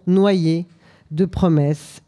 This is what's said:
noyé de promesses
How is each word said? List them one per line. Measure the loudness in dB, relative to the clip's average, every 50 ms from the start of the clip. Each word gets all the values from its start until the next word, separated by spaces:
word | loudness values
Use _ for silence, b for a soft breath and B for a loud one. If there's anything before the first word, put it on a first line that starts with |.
| -2
noyé | 0 2 2 2 2 2 0 0 -2 -2 -4 -6 -10 b b b b b b b b
de | -4 -4 -4
promesses | -2 -2 -2 0 2 2 2 0 0 -2 -6 -8 -18 -20 -20 _